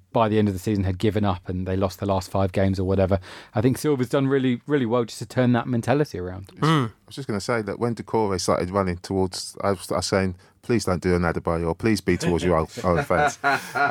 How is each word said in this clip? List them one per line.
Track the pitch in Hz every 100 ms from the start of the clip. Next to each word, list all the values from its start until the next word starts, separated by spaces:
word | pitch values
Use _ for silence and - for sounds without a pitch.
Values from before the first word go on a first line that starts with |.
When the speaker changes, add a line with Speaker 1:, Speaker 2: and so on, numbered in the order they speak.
| _
Speaker 1:
by | 117 110
the | 107
end | 104
of |
the | 92
season | 113 101
had | 95 92
given | 110 104
up | 101 90 -
and | 92 92
they | 95
lost | 95 -
the | 101
last | 95 -
five | 98 95
games | 101 95 98
or |
whatever. | 92 98 92 98 - - -
I | 120
think | 127 123
Silva's | 151 135 123
done | 143 135
really, | 135 131 120 -
really | 147
well | 113 123
just | 113 -
to | 113
turn | 131 123
that | 120 131
mentality | 117 117 143 147 95
around. | 90 92 95 -
Speaker 2:
Hmm. | 147
Speaker 3:
I | 156 113 - -
was | -
just | 127
gonna | 101
say | - 117
that | 101 -
when | 120
Doucouré | 113 101 113 104 90
started | - 87 90
running | 98 92 87
towards, | - 95 92 - - -
I | 101
was, | 95 -
I | -
was | -
saying, | 98 95 92 _ _
"Please | - 117
don't | - 87
do | 92
an | 87
Adebayor, | 87 78 87 85 82 82
please | 113 104
be | - 87
towards | 90 82
your | 87 80
own, | 80 -
own | 92 85
fans." | 71 90 143 -
Speaker 2:
<laughs> | 139 131 - 135 143